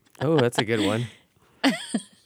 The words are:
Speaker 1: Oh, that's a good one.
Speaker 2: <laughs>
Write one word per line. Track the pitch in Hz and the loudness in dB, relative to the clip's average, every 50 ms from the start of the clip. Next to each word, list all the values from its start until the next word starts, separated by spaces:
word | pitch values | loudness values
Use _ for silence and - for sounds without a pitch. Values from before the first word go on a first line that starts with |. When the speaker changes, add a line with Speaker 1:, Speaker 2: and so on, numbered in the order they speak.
| _ _ _ - | _ _ _ -6
Speaker 1:
Oh, | - 147 165 | -2 0 0
that's | 147 120 123 - - | 2 0 0 2 2
a | 123 | 2
good | 101 117 107 101 | 4 2 0 0
one. | 98 104 113 123 110 - - _ _ _ _ _ _ _ _ - | 0 -2 -2 -4 -6 -12 -20 _ _ _ _ _ _ _ _ 0
Speaker 2:
<laughs> | 269 - 679 - - - 208 - - _ _ _ | 0 0 -2 -6 -8 -8 -8 -8 -10 _ _ _